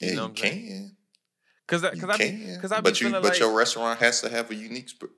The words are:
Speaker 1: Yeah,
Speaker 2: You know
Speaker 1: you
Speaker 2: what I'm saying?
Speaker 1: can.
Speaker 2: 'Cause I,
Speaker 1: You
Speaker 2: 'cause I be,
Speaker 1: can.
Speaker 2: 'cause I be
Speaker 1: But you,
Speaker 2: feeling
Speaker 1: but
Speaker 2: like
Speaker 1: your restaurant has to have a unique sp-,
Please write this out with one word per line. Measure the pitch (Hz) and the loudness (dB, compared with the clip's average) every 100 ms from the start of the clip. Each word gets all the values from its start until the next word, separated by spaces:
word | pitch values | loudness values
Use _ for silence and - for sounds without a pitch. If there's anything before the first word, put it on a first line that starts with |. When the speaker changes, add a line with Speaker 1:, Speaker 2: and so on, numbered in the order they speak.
Speaker 1:
Yeah, | 90 | -4
Speaker 2:
You | - | -2
know | |
Speaker 1:
you | 110 | -4
Speaker 2:
what | |
I'm | 107 | -2
saying? | 104 190 226 | -2 -2 -8
Speaker 1:
can. | 196 202 - _ _ _ _ _ _ - | -12 -14 -18 _ _ _ _ _ _ -4
Speaker 2:
'Cause | 170 | 0
I, | 180 | 0
Speaker 1:
You | 165 | -4
Speaker 2:
'cause | 185 | -2
I | 208 | 0
be, | 214 | 0
Speaker 1:
can. | 214 208 180 | -4 -10 -8
Speaker 2:
'cause | 185 | -4
I | 220 | 2
be | 190 | 4
Speaker 1:
But | 208 | 4
you, | 233 | 2
Speaker 2:
feeling | 233 | 2
Speaker 1:
but | - | 4
Speaker 2:
like | - | 4
Speaker 1:
your | 113 110 | 4 4
restaurant | 120 113 117 117 | 2 2 -2 2
has | 120 - | 2 2
to | 113 | -2
have | 117 117 | -4 -4
a | 107 | -8
unique | 110 123 127 | -8 -12 -12
sp-, | - - | -16 -14